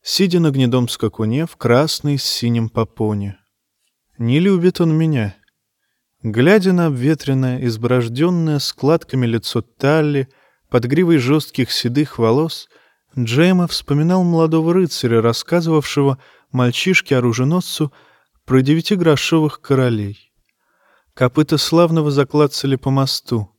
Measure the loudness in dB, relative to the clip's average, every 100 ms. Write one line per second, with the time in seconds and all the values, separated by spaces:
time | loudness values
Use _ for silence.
0 | -6 -2 0 2 2 2 2 2 -2 -2
1 | -6 -2 -4 -2 -6 -6 2 2 2 -2
2 | -4 -4 -4 -4 -2 -2 -2 -4 -6 -4
3 | -4 -2 -6 -10 _ _ _ _ _ _
4 | _ -6 -2 2 2 2 2 2 0 2
5 | 0 0 -2 -6 _ _ _ _ _ _
6 | _ _ -4 2 4 4 4 2 0 0
7 | -2 -2 -2 -2 -2 -2 -4 -4 0 0
8 | 0 -2 0 0 0 -2 -4 -2 0 0
9 | -2 -2 0 -2 -2 -6 -6 _ 0 2
10 | 0 -2 -4 _ _ _ _ -2 0 0
11 | 2 2 2 0 -2 -6 -4 -4 -2 -2
12 | -4 0 0 2 -2 -6 -18 _ _ _
13 | _ -6 -2 2 2 2 0 -6 -4 0
14 | 2 2 2 2 2 2 2 0 0 -2
15 | 0 2 2 -2 -2 -2 0 -2 0 -2
16 | 0 -2 -10 _ _ 0 0 0 0 -2
17 | 0 0 0 0 0 0 -4 -6 -6 _
18 | _ _ _ _ 0 2 4 0 0 0
19 | 2 2 2 0 0 -4 -2 0 0 -2
20 | -6 -10 _ _ _ _ _ _ _ _
21 | _ -2 0 0 0 0 0 2 2 2
22 | 0 0 0 2 0 0 -2 -2 0 0
23 | 0 -4 -4 -4 -4